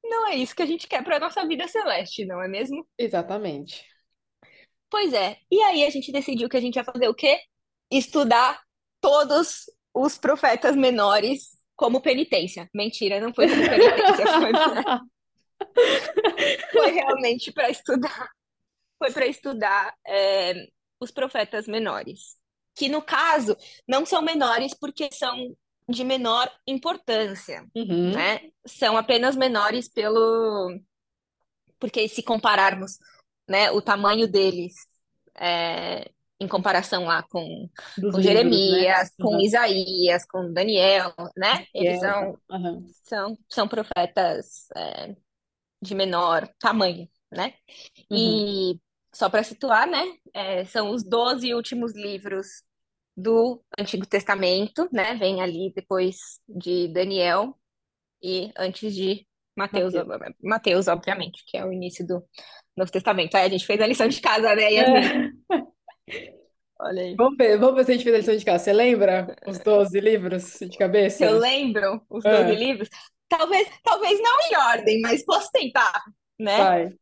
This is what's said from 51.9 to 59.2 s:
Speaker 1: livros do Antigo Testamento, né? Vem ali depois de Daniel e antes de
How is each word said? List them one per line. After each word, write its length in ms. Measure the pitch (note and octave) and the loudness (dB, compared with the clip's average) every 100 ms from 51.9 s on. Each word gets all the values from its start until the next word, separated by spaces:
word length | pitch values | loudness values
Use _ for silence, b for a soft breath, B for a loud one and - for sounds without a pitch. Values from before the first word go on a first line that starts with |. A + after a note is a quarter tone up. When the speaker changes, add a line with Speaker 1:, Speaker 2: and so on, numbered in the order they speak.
| G#3+ | -8
Speaker 1:
livros 520 | G3+ G3 G3 G3 G3 - _ _ _ _ _ - | -10 -10 -8 -8 -10 -18 _ _ _ _ _ -6
do 480 | G3+ A3+ A#3 A#3+ _ - | 2 2 2 -2 _ -10
Antigo 260 | G3+ G3 F#3+ | -6 -6 -2
Testamento, 840 | G3+ G3 G3 F3+ F#3 G#3+ - F4+ | -2 0 0 2 0 -2 -4 -4
né? 240 | A3+ G3+ A#3+ | -2 -2 0
Vem 260 | F#3+ F#3+ | -2 -2
ali 300 | F#3 E3 F#3+ | -4 -6 -8
depois 440 | - - F#3 F#3 F#3+ - - _ | -10 -4 -2 -2 -4 -18 -20 _
de 400 | F#3+ F3 F3+ F3 | -12 -4 -2 -2
Daniel 680 | E3 F#3 G3 F3 F3+ A#3+ - _ _ _ _ _ _ | -2 -2 0 0 0 -2 -8 _ _ _ _ _ _
e 300 | F3+ F#3 G#3 - | -6 -6 -6 -6
antes 360 | F#3 F#3 G#3+ | -8 -6 -8
de 320 | G3 F#3+ G3+ | -4 -4 -4